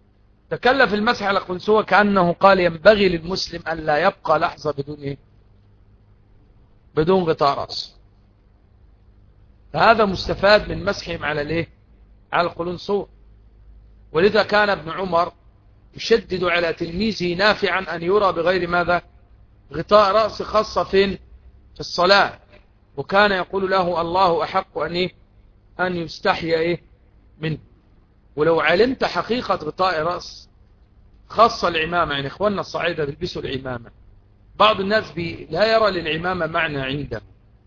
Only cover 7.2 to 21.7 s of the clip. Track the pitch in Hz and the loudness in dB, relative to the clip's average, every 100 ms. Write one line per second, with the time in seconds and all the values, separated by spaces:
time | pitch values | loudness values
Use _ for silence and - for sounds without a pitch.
7.2 | 165 156 147 131 95 - - - _ _ | 2 2 0 0 -6 -10 -14 -20 _ _
8.2 | _ _ _ _ _ _ - _ _ _ | _ _ _ _ _ _ -20 _ _ _
9.2 | - _ - _ _ 156 196 226 208 175 | -20 _ -20 _ _ 0 2 4 2 -2
10.2 | - 170 196 208 170 160 185 196 185 170 | -6 0 4 4 2 -6 -6 -6 -8 -8
11.2 | 147 151 147 165 160 _ _ - - - | -4 -4 -4 -4 -6 _ _ -20 -20 -20
12.2 | _ 156 175 170 170 175 - 202 - - | _ -2 -2 -4 -8 -8 -4 -4 -4 -14
13.2 | - - - - - - - - - 156 | -20 -20 -20 -20 -20 -20 -20 -20 -6 2
14.2 | 202 208 190 208 208 180 156 160 190 170 | 4 4 2 2 2 0 -6 -8 -2 0
15.2 | 175 - - _ _ _ _ - - 226 | 0 -6 -20 _ _ _ _ -14 2 2
16.2 | 180 185 180 175 165 160 165 170 220 190 | 2 -4 0 0 0 -4 -6 -2 -2 -2
17.2 | 180 170 214 202 190 180 185 170 170 208 | -4 2 2 2 0 -2 -4 -6 0 2
18.2 | 196 170 165 185 170 175 175 175 - _ | 2 2 0 0 0 0 0 -2 -2 _
19.2 | _ - - _ _ 147 165 208 196 208 | _ -20 -20 _ _ -12 4 4 6 2
20.2 | 214 - 185 214 214 190 170 190 196 175 | 0 -4 -2 -2 -2 -4 0 2 0 -2
21.2 | - - - - - | -12 -20 -20 -20 -20